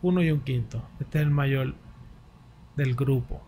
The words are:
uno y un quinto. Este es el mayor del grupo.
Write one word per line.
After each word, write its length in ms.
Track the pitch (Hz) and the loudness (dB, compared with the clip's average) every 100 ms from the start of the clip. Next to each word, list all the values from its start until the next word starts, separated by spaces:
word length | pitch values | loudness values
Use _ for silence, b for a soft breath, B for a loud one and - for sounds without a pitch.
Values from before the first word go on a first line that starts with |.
uno 200 | 180 180 | 2 4
y 80 | 165 | 4
un 80 | 151 | 2
quinto. 420 | 139 127 110 117 - - | 0 -2 -2 -6 -10 -10
Este 200 | - 156 | -4 0
es 40 | |
el 80 | 151 | 2
mayor 440 | 143 139 135 131 - - - - - - - - - - - | 2 2 2 0 -4 -14 -20 -20 -20 -20 -20 -20 -20 -12 -2
del 200 | 139 123 | 0 2
grupo. 480 | 139 135 120 - | 2 2 0 -8